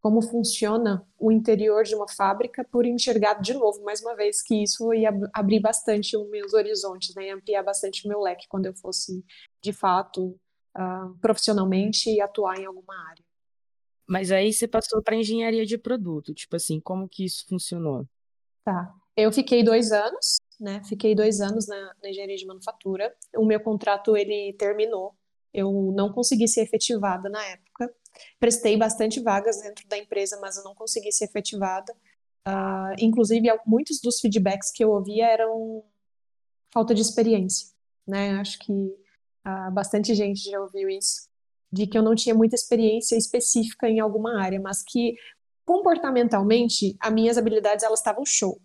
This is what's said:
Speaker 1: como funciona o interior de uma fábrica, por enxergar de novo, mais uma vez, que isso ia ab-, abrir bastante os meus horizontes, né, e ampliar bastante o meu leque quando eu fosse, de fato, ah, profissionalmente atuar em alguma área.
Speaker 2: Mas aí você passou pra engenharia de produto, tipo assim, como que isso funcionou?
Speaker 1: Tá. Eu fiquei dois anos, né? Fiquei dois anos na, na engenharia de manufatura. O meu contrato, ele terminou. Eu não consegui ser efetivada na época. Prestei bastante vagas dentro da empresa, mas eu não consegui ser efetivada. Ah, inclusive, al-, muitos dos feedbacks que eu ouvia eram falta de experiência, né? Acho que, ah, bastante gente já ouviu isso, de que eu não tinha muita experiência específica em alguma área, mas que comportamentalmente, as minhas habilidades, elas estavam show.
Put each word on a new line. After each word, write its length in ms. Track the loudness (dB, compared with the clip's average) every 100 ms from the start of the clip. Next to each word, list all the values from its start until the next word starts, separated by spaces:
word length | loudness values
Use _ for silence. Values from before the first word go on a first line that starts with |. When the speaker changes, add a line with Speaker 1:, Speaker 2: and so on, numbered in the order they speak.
Speaker 1:
como 200 | 4 2
funciona 840 | 2 -2 -2 0 0 0 0 -2 -6 _
o 100 | 4
interior 540 | 4 4 2 4 2
de 100 | 2
uma 140 | -2 -6
fábrica, 560 | 0 0 0 -4 -6
por 220 | -4 0 0
enxergar 560 | 0 0 2 2 0
de 120 | -2
novo, 300 | 0 0 0
mais 180 | -8 -8
uma 140 | -8 -2
vez, 260 | -2 -2
que 220 | 0 0
isso 300 | 0 -2 0
ia 160 | 2 2
ab-, 200 | 2 -4
abrir 260 | -2 2 4
bastante 560 | 2 0 0 -2 0 -4
os 140 | -4
meus 240 | -8 0
horizontes, 600 | 0 2 -2 -6 -8 -10 -10
né, 120 | -10
e 40 |
ampliar 320 | -10 -2 -2
bastante 420 | -2 -4 -6 -6 -6
o 40 |
meu 120 | -2
leque 260 | -4 -6 -8
quando 180 | -6 -6
eu 60 |
fosse, 520 | -6 -8 -8 -6 -10 -12 -20 -20 _
de 120 | -8
fato, 640 | -2 2 2 0 -6 -6 -8 _ _ _
ah, 380 | -8 -6 -6 -10 -8
profissionalmente 1000 | -2 -2 0 0 2 2 0 0 0 0
atuar 360 | 0 -2 -4 -4
em 60 | -10
alguma 300 | -16 -18 -18 -18
área. 140 | -20 _ _ _ _ _ _ _ _ -4
Speaker 2:
Mas 240 | -2 2
aí 220 | 2 2
você 140 | 0 0
passou 340 | 0 0 -2
pra 140 | 0 0
engenharia 500 | 0 -2 0 0 -2
de 120 | -4
produto, 520 | -4 -4 -4 -6 -8
tipo 220 | -14 -8 -6
assim, 240 | -4 -6
como 300 | -4 -8 -8
que 160 | -6 -6
isso 180 | -6 -8
funcionou? 560 | -8 -6 -6 -4 -4 -8 _ _ _ _ _
Speaker 1:
Tá. 300 | -6 -6 -6 -16 _ 2
Eu 140 | 2
fiquei 320 | 2 2 4
dois 280 | 6 4 4
anos, 440 | 2 0 -2 -2 -2 _ _
né? 240 | -8 -8
Fiquei 320 | -8 -2 2 4
dois 260 | 4 2
anos 260 | 0 -2 -4
na, 280 | -8 -12 -16
na 60 | -12
engenharia 260 | -10 -8 -10
de 100 | -10
manufatura. 680 | -12 -12 -10 -8 -4 -4 -8 -8 0
O 80 | 2
meu 140 | 2
contrato, 560 | 0 -2 0 0 2 2
ele 380 | 2 -2 -6 -4
terminou. 560 | -2 0 -2 -2 -8 _ _ _ _
Eu 400 | -4 0 0 0 0
não 160 | 0
consegui 340 | 0 0 2 2
ser 140 | 2
efetivada 680 | 0 0 0 0 0 -2 -6
na 140 | -8 -10
época. 440 | -14 _ _ -10 -10 -20 -20 -20 _
Prestei 380 | 2 2 2 4
bastante 420 | 2 0 -2 0
vagas 380 | 0 2 0 -4
dentro 260 | -8 -16 -10
da 100 | -10
empresa, 400 | -6 -4 -4 -6
mas 160 | -12 -14
eu 60 |
não 120 | -16 -14
consegui 360 | -8 -6 -2
ser 140 | -4 -2
efetivada. 680 | -6 -6 -4 -4 -4 -8 -20 _ _ _ _ -6
Ah, 480 | -4 -2 -4 -6 0
inclusive, 500 | 2 4 4 6 4
al-, 120 | 2 4
muitos 340 | 2 2 -2
dos 180 | -2 0
feedbacks 520 | 0 2 0 0 -6
que 120 | 0
eu 80 | 2
ouvia 340 | 2 0 2 2
eram 580 | 4 0 -2 -6 -10 -14 _ _ _ _ _ _ _ _
falta 220 | 0 2
de 80 | 4
experiência, 680 | 2 2 4 4 2 -4 -8 _ _ _ -8
né? 260 | -4 -2
Acho 260 | -2 -4 -10
que, 360 | -4 -2 -2 -8 _ _ _ _
ah, 280 | -10 -8 -4
bastante 420 | -4 0 0 2
gente 340 | 2 0 -2 -6
já 120 | -8
ouviu 280 | -8 -4 -4
isso, 380 | -2 -4 -4 -10 _ _ _ _
de 160 | -2 0
que 100 | 2
eu 60 |
não 120 | 4 4
tinha 200 | 4 6
muita 200 | 6 2
experiência 600 | 2 4 4 2 0 0
específica 720 | 0 0 2 2 0 -2 2
em 100 | 2
alguma 420 | 2 -2 -2 -2
área, 180 | -2 -2
mas 240 | -4 -8
que 320 | -2 0 0 -2 -14 _ _ _ 0
comportamentalmente, 1300 | 2 4 2 2 2 4 2 4 4 4 0 -2 -2
as 120 | 0
minhas 240 | 2 4 4
habilidades, 460 | 2 2 2 2
elas 160 | 0 0
estavam 240 | 0 -2 0
show. 360 | 0 0 -4